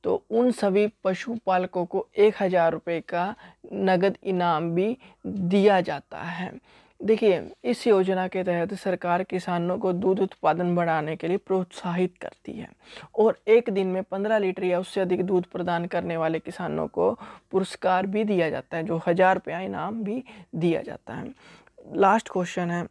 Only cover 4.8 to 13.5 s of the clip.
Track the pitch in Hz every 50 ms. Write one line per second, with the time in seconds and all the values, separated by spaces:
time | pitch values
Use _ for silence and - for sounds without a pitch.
4.8 | 190 220 247 - - - _ _ _ 190 196 202 185 170 190 202 196 208 196 185
5.8 | 175 - 156 139 - _ - - - 170 170 170 180 185 - - _ _ - -
6.8 | _ _ _ _ - 196 220 214 - 208 185 151 85 - - _ - 247 240 -
7.8 | - 247 214 190 190 185 190 185 185 185 - 190 185 185 175 170 170 - 202 185
8.8 | - 202 180 175 - 175 175 175 185 _ - 185 - - 175 175 170 175 180 202
9.8 | 214 190 180 175 196 185 190 202 370 190 - _ - 160 160 165 180 175 175 175
10.8 | 170 165 160 160 156 156 170 185 - 165 185 202 _ - 190 190 180 175 - -
11.8 | - 185 170 180 185 180 180 _ - - - _ _ - - 220 233 - - _
12.8 | _ - - - - - _ - 214 226 - - _ 208